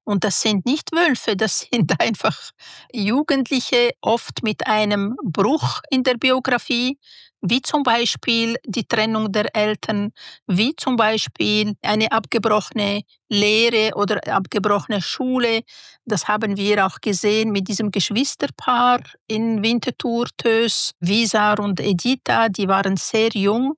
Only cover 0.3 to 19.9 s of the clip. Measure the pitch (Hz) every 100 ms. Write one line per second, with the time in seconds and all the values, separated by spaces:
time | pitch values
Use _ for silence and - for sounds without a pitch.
0.3 | - 220 208 202 294 - 320 339 254 -
1.3 | 196 214 - - 240 180 151 - 226 -
2.3 | - - _ - - - 233 202 247 302
3.3 | 269 254 262 - 240 240 - - 226 -
4.3 | - 220 - - 214 208 202 202 254 247
5.3 | 160 208 302 123 - - 262 254 247 262
6.3 | 262 247 240 - 240 247 277 _ - -
7.3 | _ 175 240 - 294 262 233 240 - -
8.3 | 226 226 233 - 208 - 220 220 220 220
9.3 | 202 208 220 214 214 - 208 208 - -
10.3 | - - 185 233 330 - 247 220 220 -
11.3 | - 208 214 214 208 - 214 220 226 214
12.3 | 233 214 214 - 214 202 202 - _ _
13.3 | 208 208 214 233 233 220 - 202 208 -
14.3 | 202 190 214 202 202 - 208 - - 254
15.3 | 254 240 226 - - - - - 208 -
16.3 | 214 214 196 202 208 190 - - 190 208
17.3 | 214 220 202 190 202 214 190 - 202 277
18.3 | - 285 - - 240 247 247 - - _
19.3 | 220 226 220 220 240 247